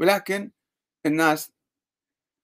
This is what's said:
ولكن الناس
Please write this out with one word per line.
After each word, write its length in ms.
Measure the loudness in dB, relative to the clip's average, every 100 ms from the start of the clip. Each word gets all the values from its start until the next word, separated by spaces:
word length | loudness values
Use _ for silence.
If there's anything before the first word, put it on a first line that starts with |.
ولكن 500 | 2 2 0 -6 -8 _ _ _ _ _ -4
الناس 460 | 2 2 0 -6 _ _ _ _ _ _ _ _ _